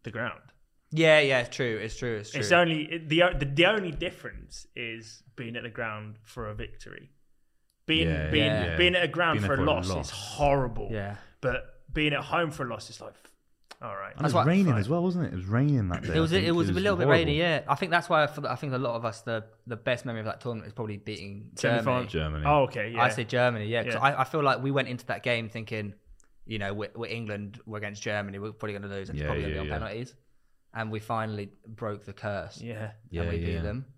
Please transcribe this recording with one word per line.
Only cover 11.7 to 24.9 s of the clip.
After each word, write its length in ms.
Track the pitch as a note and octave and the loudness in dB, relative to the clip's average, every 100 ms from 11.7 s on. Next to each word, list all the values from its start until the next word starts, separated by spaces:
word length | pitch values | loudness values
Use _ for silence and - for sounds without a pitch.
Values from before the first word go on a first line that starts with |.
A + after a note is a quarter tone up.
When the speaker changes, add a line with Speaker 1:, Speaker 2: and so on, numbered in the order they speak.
| - - | -20 -8
Speaker 1:
being 200 | D#3 D3+ | 0 0
at 80 | C#3+ | 0
home 300 | - E3 E3 | 0 0 0
for 140 | D3+ B2+ | -2 -6
a 20 | |
loss 220 | A2 - | -6 -10
is 100 | A2 | -14
like, 140 | - - - _ _ _ _ - | -16 -18 -20 _ _ _ _ -14
all 160 | A#2+ G2 | -10 -8
right. 180 | G2 | -10
Speaker 3:
And 100 | - | -2
Speaker 2:
That's 80 | D3+ | 2
Speaker 3:
it 40 | E3+ | 4
was 80 | |
Speaker 2:
why 0 | |
Speaker 3:
raining 220 | C#3+ F#3 F#3 | 6 6 6
Speaker 1:
fine. 40 | A2 | 4
Speaker 3:
as 80 | G2 | 2
well, 140 | E3+ | 2
wasn't 240 | F3+ F3 C#3 | 2 0 -2
it? 60 | |
It 40 | F#2 | -4
was 100 | F#2 | 0
raining 420 | A2+ C#3+ C#3 G2 | 2 4 4 2
that 140 | E2+ | 0
day. 120 | - | 0
Speaker 2:
It 60 | A#2 | 2
was, 120 | D#3+ | 4
Speaker 3:
I 40 | F#3 | 2
think 100 | E3+ | 4
Speaker 2:
it 60 | |
was 160 | E3+ E3 | 4 4
a 20 | |
Speaker 3:
it 40 | |
was 80 | F3 | 2
Speaker 2:
little 140 | G3+ F3+ | 2 4
bit 80 | D#3+ | 6
Speaker 3:
horrible. 180 | E3 | 6
Speaker 2:
rainy, 140 | D#3+ D3 | 4 2
yeah. 240 | E3+ D3+ - | 2 2 0
I 80 | |
think 160 | C#3+ F#3 | -2 2
that's 180 | E3+ - | 0 4
why 140 | D#3+ | 4
I 40 | C#3+ | 4
feel, 180 | D3 C#3 | 0 -6
I 80 | |
think 200 | B2 D3 | -4 -2
a 40 | B2+ | -2
lot 160 | C3 | 0
of 100 | A#2 | -2
us, 180 | A#2 G#2+ | -4 -4
the, 220 | - A2+ G#2+ _ - | -4 -4 -6 _ -12
the 100 | A2 | -6
best 280 | - A#2+ | -2 -2
memory 160 | B2+ A2+ | -2 -6
of 60 | G#2+ | -6
that 140 | - | -6
tournament 280 | B2 A2+ F2+ | -6 -6 -8
is 40 | |
probably 240 | A2 G#2+ G2+ | -8 -8 -6
beating 520 | - G2+ G2 G2+ A2+ - | -8 -10 -10 -12 -14 -2
Speaker 1:
Semi-final. 480 | C3+ A#2 A#2 B2 | 2 2 2 0
Speaker 2:
Germany. 400 | A#2+ E2 D#2 D2+ | 0 -2 -2 0
Speaker 3:
Germany. 0 | C#3+ | 4
Speaker 1:
Oh, 160 | D3 | 4
okay, 280 | C3 A#2+ G#2+ | 4 0 -4
yeah. 100 | A#2 | 0
Speaker 2:
I 60 | B2 | 0
say 160 | A2 | 0
Germany, 420 | A2+ B2 B2 A2+ G#2 | -2 2 2 2 -2
yeah. 160 | A#2 | -2
'cause 120 | A2+ | -2
Speaker 1:
Yeah. 60 | A2+ | 2
Speaker 2:
I, 200 | C3 D3 | 2 2
I 40 | |
feel 180 | C3 D#3 | -2 2
like 180 | C#3+ A#2+ | 2 2
we 80 | C3+ | 0
went 160 | C#3 | 0
into 160 | C3 | -2